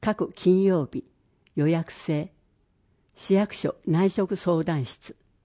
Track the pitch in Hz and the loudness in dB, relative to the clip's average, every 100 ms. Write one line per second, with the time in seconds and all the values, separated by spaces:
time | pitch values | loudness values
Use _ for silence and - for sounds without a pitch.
0 | - 214 180 - - 185 196 180 139 - | -2 -2 -4 0 4 4 4 2 -2 -6
1 | - _ _ _ _ - 151 165 165 - | -12 _ _ _ _ -2 2 2 -2 -10
2 | - 151 151 _ _ _ _ _ _ _ | -4 -4 -4 _ _ _ _ _ _ _
3 | _ _ - 190 208 - - - - 165 | _ _ 0 2 2 -4 -6 -6 -2 2
4 | 196 185 190 190 - 170 160 156 123 - | 2 2 -2 -2 0 0 0 -2 -4 -10
5 | - - _ _ | -20 -20 _ _